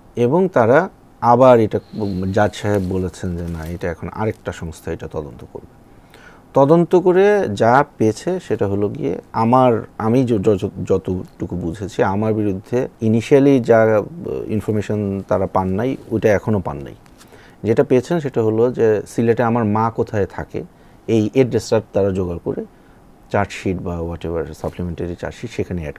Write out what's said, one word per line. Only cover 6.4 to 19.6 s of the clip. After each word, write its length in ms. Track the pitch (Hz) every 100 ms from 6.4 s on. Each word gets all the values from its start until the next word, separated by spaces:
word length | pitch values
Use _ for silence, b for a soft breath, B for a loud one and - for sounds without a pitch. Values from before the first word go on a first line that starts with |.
| b
তদন্ত 420 | 139 139 170 170 180
করে 520 | 180 180 202 208 135
যা 300 | 101 113 131 143 -
পেয়েছে 420 | 110 - - 185 -
সেটা 180 | 107 101
হলো 220 | 101 104
গিয়ে 300 | - 135 - -
আমার, 540 | 113 113 127 127 113 - -
আমি 260 | 110 123
য-, 180 | 123 110
য-, 260 | 95 98 98 98 98
যতটুকু 720 | 95 - 92 - - 87 90
বুঝেছি, 460 | 85 92 92 -
আমার 320 | 113 95 110
বিরুদ্ধে 540 | 110 104 95 - 123 135 -
initially 580 | 110 113 - 139 139 135
যা, 220 | 113 113
আহ, 220 | 110 107 - 170 - 65 -
ইনফরমেশন 760 | 104 - 107 - 107 101 98 95
তারা 180 | 95 95
পান 220 | - 92
নাই, 280 | 95 127 - -
ওইটা 220 | 110 110
এখনও 280 | 104 - 104
পান 160 | 85 71
নাই। 180 | 67 - - b b b b b
যেটা 220 | 101 117
পেয়েছেন 360 | 135 127 - 170
সেটা 220 | 139 -
হলো 300 | 110 110 123
যে 300 | 127 113 104 -
সিলেটে 360 | - 117 110
আমার 220 | 117 117